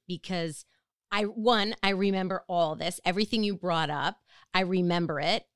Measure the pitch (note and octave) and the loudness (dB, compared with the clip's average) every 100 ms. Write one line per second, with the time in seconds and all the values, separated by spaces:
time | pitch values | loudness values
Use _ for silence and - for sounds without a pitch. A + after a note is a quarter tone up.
0 | - F3 - F3+ E3 D3+ - _ _ _ | -10 -10 -6 -4 -4 -8 -16 _ _ _
1 | _ G3+ G#3 A3+ A3 A3+ G3+ - G3 F#3+ | _ -2 -2 0 4 4 2 0 0 2
2 | G3 F#3+ F#3+ F#3+ - F3 D#3+ D#3+ E3+ - | 2 2 0 -4 -2 0 0 0 -4 -2
3 | - F#3 G#3+ A3+ G#3 F#3+ F3+ E3 D3+ D3 | 0 0 0 0 0 -2 -2 0 0 -2
4 | C#3+ G#3+ _ - - F#3 F#3 F#3 F3 E3+ | -2 -4 _ -20 -4 -2 2 2 2 2
5 | E3 D3 D#3 A3+ - | 0 0 0 -2 -4